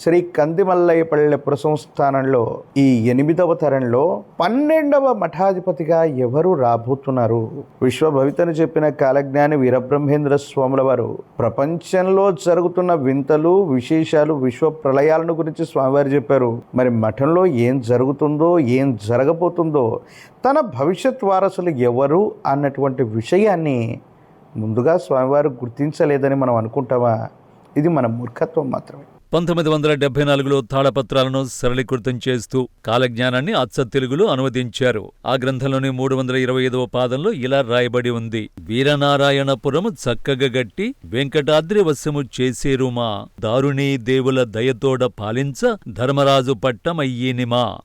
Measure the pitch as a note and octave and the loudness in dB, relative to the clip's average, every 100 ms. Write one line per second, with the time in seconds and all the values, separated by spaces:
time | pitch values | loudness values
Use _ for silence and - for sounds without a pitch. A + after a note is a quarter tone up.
0 | E3+ F3 F3 - D3+ E3 F#3 F3+ F3 E3 | 2 2 2 0 0 2 2 2 4 2
1 | E3 D3+ D3+ C#3 D3+ C#3+ D3+ D3+ - - | 2 2 2 2 0 -2 0 -2 -4 -2
2 | C#3 C#3 C3 C3 A2 - - C#3 C3+ A#2+ | 0 0 2 2 0 -4 -4 2 4 4
3 | A#2 B2+ D3+ E3+ E3+ E3+ D3+ C3+ B2 A#2+ | 4 2 2 2 2 2 0 0 2 2
4 | E3 G3+ - - F3 B3 D4+ D#4+ D4 C#4+ | 2 -2 -6 -4 0 0 2 2 2 2
5 | C4+ A3 E3+ D3+ G3 F3+ F3+ F3 D#3 E3 | 2 0 -2 0 0 0 -2 -2 0 2
6 | E3 B2+ B2 C#3+ F3 E3+ A#2+ A#2 A2+ C3+ | 2 0 0 2 2 2 2 2 0 -4
7 | C#3 B2+ A2+ A#2 A2 - - - C3 A#2+ | -2 0 0 0 -2 -8 -16 -2 0 2
8 | D#3 C#3 C#3 - E3+ D#3+ D#3+ D#3+ D3+ C3+ | 2 2 2 2 0 0 0 0 0 2
9 | C3+ C#3+ C#3+ C#3 D3 D3+ B2+ B2+ B2 C#3+ | 2 2 0 0 2 2 2 2 2 0
10 | C#3+ D3 C#3+ C#3+ - - C3 C3+ C3 B2 | 2 0 2 0 0 -2 0 2 2 0
11 | A2 - - - A#2 - D3 E3+ - F#3 | -2 -8 -12 -4 -2 -2 -2 -4 -2 0
12 | F#3 F#3+ G3 F3+ F3 F3 F3 F3 F3+ E3+ | 2 2 2 0 2 2 2 0 0 0
13 | C3 C3+ C#3 D3+ E3 F#3 F#3 C3 A#2 D#3+ | 0 0 0 2 4 2 2 0 0 0
14 | D#3+ D#3 D3+ D3+ B2+ A#2+ D#3+ D#3 C3+ C3+ | 2 2 2 0 -2 0 -2 0 0 2
15 | D3+ E3 E3 D#3+ D#3+ D#3 D#3+ C#3+ C3 C#3+ | 4 2 0 -2 -4 -6 -4 -2 2 2
16 | C#3 C#3+ - C#3 A#2+ A#2 - C3 B2+ A#2 | 2 0 2 2 2 -2 -4 0 0 2
17 | A2 A2 C#3 F3 F#3 A#2+ A#2+ C3+ A2+ A#2+ | 0 0 0 2 2 2 2 0 2 2
18 | C3 C#3 D3+ D3+ E3 F3 B2 C3 C#3 A2 | 2 0 0 2 2 2 2 2 2 -2
19 | G#2 B2 C#3 E3 E3+ F3 D#3+ D3 A2+ A2 | -2 0 2 0 -2 -2 0 0 0 -2
20 | - - - _ B3+ D4+ A#3 A2+ D3 F#3 | -6 -20 -20 _ 0 0 0 -2 -2 0
21 | C4+ B3+ G3 F#3+ F#3+ F#3+ F3+ C3+ B2 A#2+ | -2 -2 0 2 0 0 -4 0 2 2
22 | C#3 E3+ G#3+ - - C#3 C#3+ C3+ C#3 B2+ | 2 2 0 -2 -2 0 -2 0 -2 0
23 | A#2 A2+ A2+ F3+ G#3+ F3 D#3 B2 A#2 - | -2 -2 0 2 2 2 0 -2 -2 -6
24 | - _ _ - - A2+ A2 A2 C3 F3 | -14 _ _ -20 -14 -8 -4 0 2 0
25 | F3+ C3+ C3 D3 D3 B2 A#2+ A#2+ D3 D3 | 0 0 2 2 0 -2 -10 -4 -4 0
26 | D#3 C#3+ C#3 C#3 B2+ A#2 A2 C#3+ C3 B2+ | 0 2 0 0 2 0 -2 -4 -2 0
27 | A#2+ A2 A2 - _ - _ D3 D#3+ D#3 | 2 0 -4 -14 _ -20 _ -2 0 0
28 | A#2+ A#2 A#2+ - - D#3+ C3+ - - C#3+ | 0 -2 -8 -6 -4 -2 -4 -6 -10 -18
29 | - - _ D#3+ E3+ E3+ D#3 D#3 D3+ D3 | -20 -20 _ -2 0 0 0 0 2 2
30 | C#3 C3 D3 C#3 C3+ C#3 A2 C3+ C#3 A#2+ | 0 0 2 2 2 0 0 0 0 0
31 | A#2 C3 C3 C3+ C3 - B2 B2+ B2 C3 | 0 0 0 -2 -4 -4 -2 -2 -2 -4
32 | B2+ B2 C3 B2 - C3 B2 _ - A#2+ | -4 -4 -2 -4 -2 -4 -4 _ -2 0
33 | B2+ A#2 B2+ B2 D#3+ G3 B2+ - A#2+ C3+ | 0 0 -2 -2 -2 -2 -2 -2 -2 -2
34 | B2+ C#3+ G#3+ C3 C3 B2 B2 - B2+ G#2+ | -2 0 0 0 -2 -2 -6 -2 -2 -2
35 | F#2+ - A2+ C3 B2+ B2+ C3+ C3+ C3+ B2+ | -6 -10 -4 -2 -2 -4 -2 -2 -2 -2
36 | C3 C3 B2+ C3 B2+ C3 B2+ B2+ A#2+ B2 | -2 -2 -2 -2 0 0 0 -2 -2 -2
37 | B2+ C3 G3 F3 B2 C3+ A#2 A#2+ B2 B2 | -2 -2 -2 -4 -2 0 0 0 0 0
38 | A#2+ A#2 A2+ A2 G#2+ - E2 A#2 C#3 C#3+ | -2 -4 -6 -8 -8 -12 -6 -2 0 2
39 | C#3+ C#3+ C#3 C#3 C#3 C3 C#3 C#3+ A3 D3+ | 2 2 2 2 0 -2 -2 -2 -2 -4
40 | B2 A#2 - C3 C3+ B2+ A2+ - A3 - | -6 -4 -4 -2 -2 -2 -6 -6 -8 -8
41 | E2 A2+ C#3 D#3 C#3+ D3+ D#3+ G#3 E3+ C#3+ | -8 -6 -2 -2 0 0 2 0 0 0
42 | D3+ C#3+ B2+ - B2+ A#2 C#3 C3+ C3 A#2+ | -4 -6 -6 -4 -4 -2 -2 0 -2 -2
43 | A#2 G#2 A2+ - A2 B2+ C#3 C3+ C#3 C3+ | -4 -6 -10 -8 -2 0 0 0 -2 -2
44 | A2+ C3 B2+ C3 A#2+ G#2+ B2+ A#2 C#3 B2+ | 0 0 0 0 -2 -2 -2 -2 -2 0
45 | B2+ - G#2 A#2+ C#3 - B3 G#3+ - F#2+ | -2 -4 -6 -4 -6 -2 -2 -2 -8 -4
46 | B2+ C#3 C#3 C#3 C3 A#2+ C3 A2 D#3+ E3+ | -2 2 2 2 2 -2 -4 -4 -6 -4
47 | C#3 A#2+ B2+ B2+ A#2+ B2 A2+ F2+ | -4 -4 -4 -4 -2 -2 -2 -6